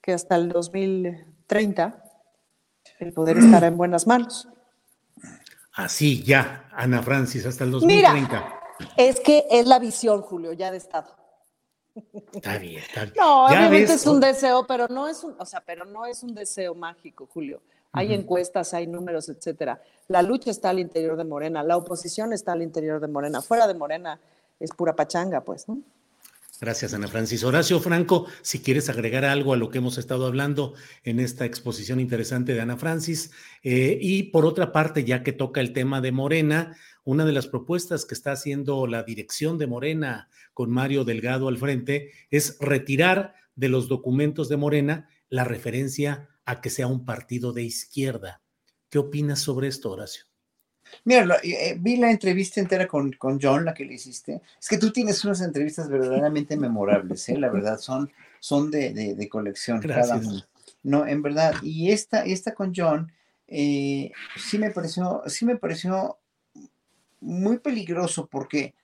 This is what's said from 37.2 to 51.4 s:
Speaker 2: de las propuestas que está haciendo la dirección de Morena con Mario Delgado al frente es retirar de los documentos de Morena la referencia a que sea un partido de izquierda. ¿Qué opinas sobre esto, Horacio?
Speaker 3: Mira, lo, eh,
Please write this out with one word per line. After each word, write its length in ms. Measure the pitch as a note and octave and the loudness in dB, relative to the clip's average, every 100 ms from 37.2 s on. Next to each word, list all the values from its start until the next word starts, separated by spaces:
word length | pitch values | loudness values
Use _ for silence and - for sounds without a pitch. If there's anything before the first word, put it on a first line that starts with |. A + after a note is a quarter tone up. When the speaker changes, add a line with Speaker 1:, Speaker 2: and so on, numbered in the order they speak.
| D#3 | 2
Speaker 2:
de 60 | |
las 160 | C#3 B2+ | 0 -2
propuestas 580 | B2+ B2+ F3 F3 E3 - | -8 -4 -6 -4 -6 -6
que 80 | |
está 200 | C#3 C#3+ | -8 -8
haciendo 540 | C#3 D3 C#3 C#3 C3+ B2+ | -6 -6 -6 -4 -2 -2
la 160 | A#2 | -4
dirección 540 | A2+ G#2+ G2+ - D3+ E3 | -6 -12 -10 -4 -4 -2
de 100 | C#3 | -4
Morena 600 | A#2+ C#3+ D#3+ C#3+ A2 - _ _ | -4 -4 -4 -4 -6 -12 _ _
con 160 | - A#2 | -6 -2
Mario 360 | B2 C3+ C#3 A#2 | 0 0 0 0
Delgado 420 | A2+ A#2+ C3 C3+ | -2 -2 -2 -2
al 100 | A#2+ | -2
frente 540 | C#3 C3 B2 C#3+ C#3+ - _ | -2 -2 -2 -6 -6 -20 _
es 280 | D3 D3 - | 0 0 -4
retirar 760 | C#3+ C#3 C3+ C#3 F3+ F#3 G3 _ _ - | 0 0 0 2 4 2 -2 _ _ -4
de 140 | C3 | 0
los 180 | B2+ B2 | 0 0
documentos 600 | C3 B2+ C3 D3 D3 C3+ | -4 0 0 0 -2 -4
de 80 | D3 | 0
Morena 500 | D3 D3 C#3+ D#3 - _ _ | 2 2 0 -2 -8 _ _
la 160 | B2+ B2 | -4 -2
referencia 840 | A#2 A#2+ A#2+ C3+ C3+ C#3+ C#3 - _ - | -4 -4 -4 -6 -4 -4 -4 -12 _ -10
a 140 | B2 | -8
que 100 | A#2 | -6
sea 180 | - B2+ | -4 -4
un 180 | C3 B2 | -4 -6
partido 480 | A#2 - B2 B2 | -10 -8 -6 -6
de 100 | A#2+ | -6
izquierda. 800 | A#2 A#2+ - - C3+ A2+ F#2+ - _ _ _ _ _ | -8 -10 -10 -6 -6 -6 -12 -18 _ _ _ _ _
¿Qué 80 | D3 | -4
opinas 400 | C#3+ D3 D3 C#3 | -2 -4 -4 -4
sobre 300 | - C3 C3+ | -4 -4 -4
esto, 220 | C3+ G#2+ | -6 -10
Horacio? 340 | F#2 F2 - _ _ _ _ _ _ _ - A3+ | -10 -14 -16 _ _ _ _ _ _ _ -6 4
Speaker 3:
Mira, 200 | B3 F#3+ | 6 6
lo, 100 | |
eh, 40 | G3+ | 2